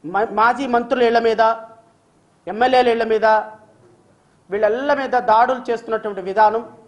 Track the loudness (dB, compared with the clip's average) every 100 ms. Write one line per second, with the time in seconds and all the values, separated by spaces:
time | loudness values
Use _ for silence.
0 | -4 -4 -2 0 0 0 -2 -2 -2 0
1 | 2 2 0 2 0 0 -10 -20 _ _
2 | _ _ _ _ -12 -2 2 2 2 0
3 | 0 0 2 2 -2 -16 _ _ _ _
4 | _ _ _ _ _ -2 -2 0 -2 -2
5 | 0 -2 2 4 2 0 -4 -8 -4 -6
6 | -6 -8 -4 2 2 2 -8 -20